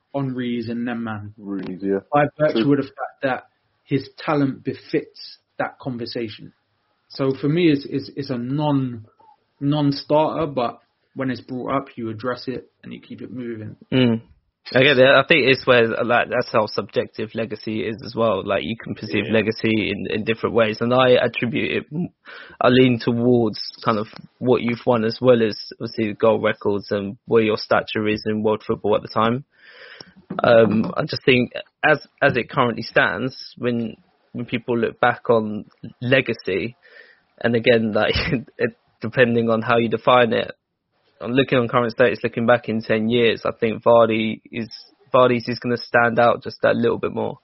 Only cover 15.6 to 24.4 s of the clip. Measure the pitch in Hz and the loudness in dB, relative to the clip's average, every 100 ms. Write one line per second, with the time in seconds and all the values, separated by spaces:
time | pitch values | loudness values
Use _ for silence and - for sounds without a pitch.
15.6 | - 123 113 - 117 120 90 117 - 120 | 4 4 4 0 0 0 0 -2 -2 0
16.6 | 107 - 101 123 104 - 110 113 113 104 | -2 -4 -6 -4 -6 -6 -8 -6 -8 -8
17.6 | 117 107 104 113 - 117 113 95 101 98 | -6 -6 -6 -8 -8 -2 0 0 -2 -2
18.6 | 76 113 - - 107 107 104 110 104 110 | -2 -8 -10 -12 -4 -4 0 0 0 -2
19.6 | 113 110 90 98 95 107 107 110 98 104 | -2 0 -2 -4 -4 -4 -4 -4 -2 0
20.6 | 110 107 120 127 127 123 120 - 120 104 | 0 0 0 2 4 4 2 -2 -4 -4
21.6 | 104 110 - 151 175 - - - - - | -4 -4 -6 -8 -8 -12 -20 -20 -16 0
22.6 | 131 127 131 117 - 117 120 120 113 110 | 4 6 6 2 0 0 2 2 2 -4
23.6 | - - 120 110 110 - - _ | -12 -6 -2 -2 -4 -12 -20 _